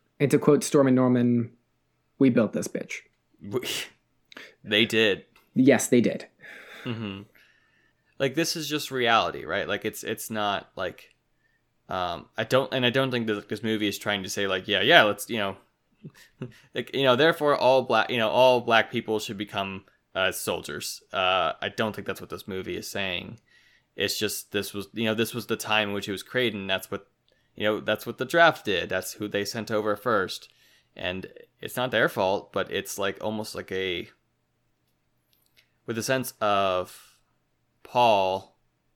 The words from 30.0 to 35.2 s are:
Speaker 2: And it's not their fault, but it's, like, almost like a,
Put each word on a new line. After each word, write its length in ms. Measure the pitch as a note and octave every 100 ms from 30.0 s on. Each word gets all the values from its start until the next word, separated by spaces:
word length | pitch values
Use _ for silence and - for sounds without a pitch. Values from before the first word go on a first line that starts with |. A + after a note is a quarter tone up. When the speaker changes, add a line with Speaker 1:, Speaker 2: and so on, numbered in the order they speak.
| B2+ G#2 F2+ - - _ _ _ _ -
Speaker 2:
And 320 | F#2 F#2+ - - - _
it's 160 | - -
not 160 | B2
their 160 | A2 C#3+
fault, 460 | A#2 F#2+ G2 -
but 180 | G2 F2+
it's, 260 | G2 - -
like, 240 | G2 F#2+
almost 320 | A2 G#2+ G#2+
like 160 | - F#2
a, 360 | F#2+ F#2+ E2+ - _ _ _ _ _ _ _ _ _ _ _